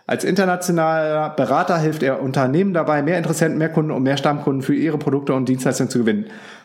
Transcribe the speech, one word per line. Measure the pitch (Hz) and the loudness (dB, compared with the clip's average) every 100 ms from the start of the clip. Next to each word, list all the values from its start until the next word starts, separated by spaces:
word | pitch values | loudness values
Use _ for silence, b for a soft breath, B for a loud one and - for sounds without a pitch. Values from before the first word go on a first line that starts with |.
| - | -6
Als | 117 | -2
internationaler | - 185 185 180 180 170 160 160 156 151 151 | 0 2 2 0 0 2 2 2 0 0 -2
Berater | 151 123 143 180 175 | -2 0 2 2 2
hilft | 156 156 | 0 0
er | 135 135 | -2 0
Unternehmen | 135 135 127 151 202 | -2 0 2 2 2
dabei, | 170 147 151 | 0 0 0
mehr | 143 180 | 0 0
Interessenten, | 160 156 160 - | 0 0 0 2
mehr | 160 | 0
Kunden | 160 156 | 0 0
und | 135 | 0
mehr | 135 139 | 0 0
Stammkunden | 151 147 147 135 | 0 0 0 -2
für | 131 | 0
ihre | 143 151 151 | 0 0 0
Produkte | 151 139 143 | 0 -2 0
und | 131 127 | 0 0
Dienstleistungen | 127 131 123 127 | 0 0 0 0
zu | 123 | 2
gewinnen. | 113 104 107 B B B | 2 0 -4 B B B